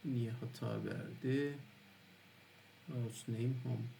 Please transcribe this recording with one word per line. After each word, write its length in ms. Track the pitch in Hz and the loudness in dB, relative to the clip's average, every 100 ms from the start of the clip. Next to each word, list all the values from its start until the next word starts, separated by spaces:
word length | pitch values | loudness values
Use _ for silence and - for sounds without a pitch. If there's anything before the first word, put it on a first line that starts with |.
| 156 | 2
Niye 260 | 123 113 | 2 2
hata 540 | 117 120 - 127 107 104 | 0 -4 -2 -2 0 -2
verdi? 720 | 104 - 120 131 135 143 143 - - - - - - - - - - - - - | -2 -4 -2 2 4 4 -2 -10 -18 -20 -20 -20 -20 -20 -20 -20 -20 -20 -16 -6
Browse 420 | 127 113 - - | -2 -2 -4 -4
name 240 | 113 123 131 | 2 2 2
home. 240 | 127 113 120 | 0 0 -2